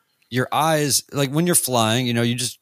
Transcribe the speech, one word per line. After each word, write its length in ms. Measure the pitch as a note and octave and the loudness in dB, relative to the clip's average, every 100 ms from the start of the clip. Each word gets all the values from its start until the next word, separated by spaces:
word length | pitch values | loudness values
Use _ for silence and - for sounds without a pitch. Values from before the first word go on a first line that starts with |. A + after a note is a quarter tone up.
| _ _ _ | _ _ _
your 180 | A#2+ B2 | -4 -2
eyes, 520 | B2+ D#3 D#3 D3 - - | 0 0 0 0 -2 -2
like, 180 | C#3+ C#3 | -4 -2
when 140 | D3 | 0
you're 100 | F3 | 0
flying, 520 | E3+ - B2 A2 A#2 B2 | 0 0 2 2 2 0
you 80 | |
know, 80 | A#2 | 0
you 120 | A#2+ | 0
just, 240 | B2 B2 - | 0 -4 -8